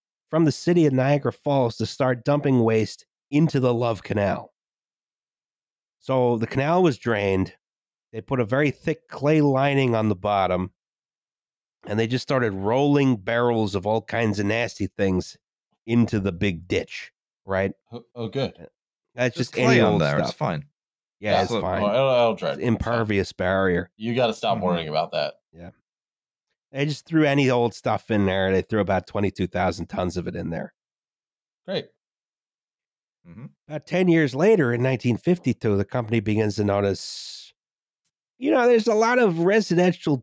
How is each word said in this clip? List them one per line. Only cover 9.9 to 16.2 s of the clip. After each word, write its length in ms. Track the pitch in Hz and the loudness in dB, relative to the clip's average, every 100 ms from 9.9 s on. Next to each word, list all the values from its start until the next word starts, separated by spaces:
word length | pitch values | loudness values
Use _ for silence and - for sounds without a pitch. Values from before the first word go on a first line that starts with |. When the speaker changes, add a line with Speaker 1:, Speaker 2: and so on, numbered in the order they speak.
Speaker 1:
on 140 | 113 107 | 2 0
the 80 | 92 | -2
bottom, 540 | 104 101 92 90 90 _ _ _ _ _ _ _ _ _ _ _ - | 0 0 2 0 -4 _ _ _ _ _ _ _ _ _ _ _ -6
and 120 | 104 | -2
they 80 | 113 | -2
just 160 | 127 | -2
started 300 | - 131 113 | -2 0 0
rolling 640 | 95 98 131 143 143 135 113 | -2 -2 2 2 4 2 0
barrels 580 | 95 117 120 113 107 | -2 0 0 0 0
of 120 | 98 98 | -2 -2
all 160 | 110 | -2
kinds 360 | - 113 110 101 | -2 -2 -2 0
of 80 | 101 | -2
nasty 400 | 113 117 - 95 | -2 -4 -6 -8
things 500 | - 98 92 - - _ _ _ _ 113 | -2 0 0 -4 -12 _ _ _ _ -2
into 340 | 117 110 110 | 2 2 0